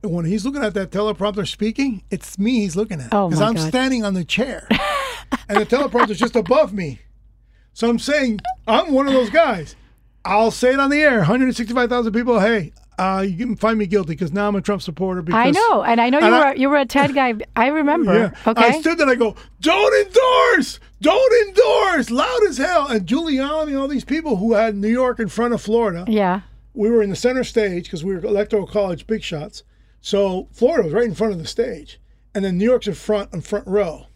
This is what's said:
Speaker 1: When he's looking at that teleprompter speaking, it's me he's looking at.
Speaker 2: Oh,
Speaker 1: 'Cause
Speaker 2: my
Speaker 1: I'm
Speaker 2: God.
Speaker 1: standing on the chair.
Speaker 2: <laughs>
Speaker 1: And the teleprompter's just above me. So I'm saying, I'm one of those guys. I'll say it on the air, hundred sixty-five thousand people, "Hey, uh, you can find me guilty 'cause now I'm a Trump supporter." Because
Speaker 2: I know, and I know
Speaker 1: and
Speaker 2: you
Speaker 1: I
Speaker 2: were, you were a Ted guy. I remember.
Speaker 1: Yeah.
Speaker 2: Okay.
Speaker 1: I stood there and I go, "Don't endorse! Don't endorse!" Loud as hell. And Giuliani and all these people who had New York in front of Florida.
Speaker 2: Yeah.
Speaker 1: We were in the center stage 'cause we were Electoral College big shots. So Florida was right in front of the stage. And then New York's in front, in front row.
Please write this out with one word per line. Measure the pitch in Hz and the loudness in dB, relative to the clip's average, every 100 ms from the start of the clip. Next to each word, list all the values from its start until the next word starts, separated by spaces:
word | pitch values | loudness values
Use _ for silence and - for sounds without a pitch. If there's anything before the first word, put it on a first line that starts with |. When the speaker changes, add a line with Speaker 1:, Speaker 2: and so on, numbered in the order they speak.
Speaker 1:
When | 208 170 165 | -4 -4 -2
he's | 214 208 | -2 -2
looking | 285 | -4
at | 220 196 | -4 -4
that | 190 | -4
teleprompter | 190 214 208 202 202 190 | -4 -4 -2 -4 -4 -6
speaking, | - 208 226 277 208 - | -4 -4 -2 -4 -4 -8
it's | 185 - - | -10 -10 -4
me | 208 247 | 0 0
he's | 202 165 | 0 -2
looking | 214 165 | -4 -6
at. | 120 | -2
Speaker 2:
Oh, | 202 190 | 0 2
Speaker 1:
'Cause | 156 | 2
Speaker 2:
my | 220 | 2
Speaker 1:
I'm | 220 | 0
Speaker 2:
God. | 156 | 0
Speaker 1:
standing | 254 262 254 208 | 0 0 0 -2
on | |
the | 185 156 | -4 -2
chair. | - 262 190 - | -4 -4 -6 -2
Speaker 2:
<laughs> | - 587 571 539 466 - - - | 0 0 -4 -6 -10 -8 -10 -2
Speaker 1:
And | 202 | -2
the | - | 0
teleprompter's | 247 277 240 233 180 | 0 0 0 0 0
just | 240 240 | 0 0
above | 180 262 294 | 2 2 2
me. | 196 165 123 - _ _ _ _ _ _ | -2 -8 -10 -18 _ _ _ _ _ _
So | - 233 | -4 0
I'm | 233 | 0
saying, | - 294 262 208 719 740 - | 0 0 0 -2 -6 -8 0
I'm | 226 359 | 2 4
one | 269 277 | 0 2
of | |
those | 262 233 | 2 2
guys. | 302 320 196 147 - _ _ _ _ | 2 2 0 -8 -16 _ _ _ _
I'll | - 202 226 | -2 2 2
say | 214 247 | 2 2
it | 262 | 2
on | 277 | 2
the | 285 | 2
air, | 294 240 | 2 4
hundred | 160 247 262 - | 2 2 0 -2
sixty-five | 220 247 240 | -4 -2 0
thousand | 247 233 | 0 -2
people, | 214 247 233 | -2 0 2
"Hey, | 202 226 151 - _ - | 2 0 -4 -14 _ -4
uh, | 185 190 196 | -2 -2 -4
you | 175 | -4
can | 247 214 | -6 -2
find | 214 220 | 0 0
me | 202 | 0
guilty | 202 165 156 | -2 -2 -6
'cause | 175 | -4
now | 185 208 | -2 -2
I'm | 202 | -2
a | |
Trump | 190 202 | -2 -4
supporter." | - 156 190 180 | -6 -6 -4 -4
Because | 165 220 247 | -2 2 2
Speaker 2:
I | |
know, | 320 466 381 | 4 4 2
and | 254 233 | 2 2
I | 240 | 2
know | 277 | 4
Speaker 1:
and | 330 | 6
Speaker 2:
you | |
Speaker 1:
I | 320 285 | 6 4
Speaker 2:
were, | 269 | 2
you | 269 | 2
were | 294 | 2
a | 269 | 2
Ted | 277 285 | 0 2
guy. | 277 262 214 - - | 2 0 -2 -6 0
I | 247 | 0
remember. | 311 285 320 240 | 2 0 0 2
Speaker 1:
Yeah. | 202 214 - - | 2 2 -2 -2
Speaker 2:
Okay. | 226 | 2
Speaker 1:
I | 233 294 | 2 2
stood | 320 339 | 0 0
there | 285 | 0
and | |
I | 247 | 2
go, | 226 - - _ | 0 -4 -20 _
"Don't | 311 381 415 427 403 | 0 2 4 4 4
endorse! | 415 523 508 494 381 262 - - - | 4 4 4 4 2 -2 -10 -20 -2
Don't | 294 403 523 466 415 | 0 4 4 4 2
endorse!" | 381 466 480 392 339 226 | 4 4 4 2 0 0
Loud | 240 370 494 415 | -2 0 2 0
as | 269 | 0
hell. | 302 349 277 | 0 0 0
And | 226 170 | -4 -2
Giuliani | 269 330 262 277 311 311 | -2 -2 -2 -2 -4 -4
and | 269 | -4
all | 269 | -4
these | 277 - | -6 -4
people | 311 320 202 | -4 -2 -2
who | 220 | 0
had | 214 226 202 | 2 0 -2
New | 208 | -2
York | 240 254 240 | 0 0 -2
in | 214 | -6
front | - 240 | -2 -2
of | 233 | -2
Florida. | - 226 226 170 180 | -2 0 0 -4 -2
Speaker 2:
Yeah. | 214 190 185 - - - | 0 2 -2 -6 -20 -18
Speaker 1:
We | - 214 | -4 2
were | 233 | 2
in | 208 | 2
the | 185 | 0
center | 240 254 | -2 0
stage | 247 240 208 175 175 | -2 -2 -2 -4 -8
'cause | 170 | -8
we | 175 185 | -6 -6
were | 156 | -2
Electoral | 202 214 214 180 | -2 0 -2 -2
College | 208 196 170 - | -2 -2 -4 -6
big | 220 | -8
shots. | - 156 151 - _ _ _ _ | -6 -10 -12 -16 _ _ _ _
So | - 196 196 185 - | -4 0 0 -2 -8
Florida | - 240 320 170 | 0 2 2 0
was | |
right | 170 240 | 0 -2
in | 160 | -2
front | 220 | -4
of | 185 | -4
the | 156 | -8
stage. | - 233 92 151 - _ _ _ 208 | -4 -4 -6 -16 -20 _ _ _ -6
And | 190 | -4
then | 180 | 0
New | 214 | 2
York's | 254 220 | 0 0
in | |
front, | 160 - 208 151 | -8 -4 -4 -4
in | 170 | -10
front | - 208 196 | -6 -8 -2
row. | 196 185 139 - | -2 -2 -6 -18